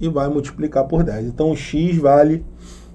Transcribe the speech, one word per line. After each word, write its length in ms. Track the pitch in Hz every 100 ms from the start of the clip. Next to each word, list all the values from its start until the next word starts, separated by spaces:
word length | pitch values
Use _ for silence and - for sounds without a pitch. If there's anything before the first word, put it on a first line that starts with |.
e 80 | 165
vai 180 | 143 143
multiplicar 580 | 147 139 - 151 139 135
por 160 | 160
dez. 240 | 170 107 120
Então, 240 | - 156
o 40 | 147
x 420 | - 147 170 170
vale 480 | 139 143 151 165 - - - - -